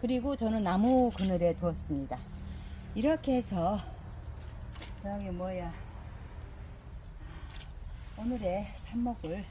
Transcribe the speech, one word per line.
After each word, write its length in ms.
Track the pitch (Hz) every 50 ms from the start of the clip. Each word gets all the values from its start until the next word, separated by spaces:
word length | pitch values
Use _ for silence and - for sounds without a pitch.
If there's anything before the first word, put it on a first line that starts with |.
그리고 340 | - 233 254 254 233 285 277
저는 280 | - 226 220 220 226 208
나무 480 | 180 180 190 208 247 262 254 254 240 226
그늘에 400 | - 190 190 185 175 170 175 165
두었습니다. 640 | 160 170 196 - - - - 156 139 135 131 135 127 - - - - - - - - - - - - - - -
이렇게 400 | 202 220 294 320 311 - 285 262
해서 440 | 254 240 - 202 180 165 175 208 208 - - - - - - - - - - - - - - - - - - - - - - - - -
여기 240 | 202 202 208 202 190
뭐야, 420 | 180 175 180 185 185 185 175 175 170 - - - - - - - - - - - - - - - - - - - - - - - - - - - - - - - - - - - - - - - - - - - - - - - - -
오늘의 540 | 220 233 254 240 214 185 180 196 208 196 -
삽목을 720 | - - - - 233 240 247 233 226 - 156 165 202 190 -